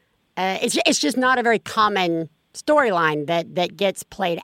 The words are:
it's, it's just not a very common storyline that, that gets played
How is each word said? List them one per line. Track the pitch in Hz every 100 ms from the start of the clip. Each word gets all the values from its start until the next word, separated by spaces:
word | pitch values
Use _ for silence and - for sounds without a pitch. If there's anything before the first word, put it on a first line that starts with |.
| _ _ _ -
it's, | 190 190 247 277 330
it's | -
just | 294 254
not | 254 254
a |
very | 233 220
common | - - 214 196 180 165 160 _ _
storyline | - - 302 247 175 160 151 147
that, | 170 151 151
that | 180 160
gets | 196 185
played | - - 185 165